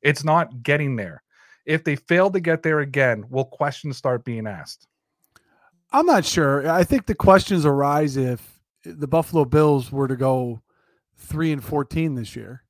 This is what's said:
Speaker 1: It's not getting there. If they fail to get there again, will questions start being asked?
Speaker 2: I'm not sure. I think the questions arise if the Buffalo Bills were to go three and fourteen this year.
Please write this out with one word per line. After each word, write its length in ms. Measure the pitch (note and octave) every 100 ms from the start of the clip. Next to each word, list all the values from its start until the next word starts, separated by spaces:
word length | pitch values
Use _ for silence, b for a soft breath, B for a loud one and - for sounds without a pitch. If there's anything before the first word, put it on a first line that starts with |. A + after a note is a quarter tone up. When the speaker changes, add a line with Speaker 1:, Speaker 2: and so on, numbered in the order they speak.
Speaker 1:
It's 220 | C#3+ C#3+
not 400 | D3+ D#3+ E3+ B2+
getting 320 | A#2 D3 D3 A#2+
there. 260 | F#2+ D2+ _ b b b -
If 180 | D#3
they 120 | D#3+ C#3
fail 360 | _ E3+ F#3+
to 80 | F#3+
get 240 | E3+ D#3+
there 160 | D#3+ D3+
again, 440 | C#3 C#3 C3 A2 G#2+
will 160 | C3 B2+
questions 520 | - C#3+ - D3+ C3
start 280 | C#3 B2 A#2+
being 220 | A#2 A2
asked? 400 | F#2+ C#2+ - _ _ _ _ _ b b b b b _
Speaker 2:
I'm 160 | C4+ E4+
not 180 | B3 E3
sure. 420 | - C#3+ C#3 C#3+
I 160 | E3+
think 220 | F3 C#4 -
the 80 |
questions 540 | G3 - F#3+ - F#3 D3
arise 500 | C#3 C#3 D3 D3+ C3+
if 420 | B2+ A#2+ - _ _ _
the 240 | - E3 C#3+
Buffalo 380 | D#3+ D#3+ E3 C3+
Bills 460 | D3+ D3+ C#3+ A#2+
were 160 | C3+ C3+
to 80 | B2+
go 480 | C3+ C3 B2 A2+ _ _ _ _ _ _
three 360 | - D3+ D#3+
and 120 | D3
fourteen 520 | A#2 D3 C#3 E3 D#3+ C3
this 200 | A2+ A#2+
year. 280 | G#2 B2+ _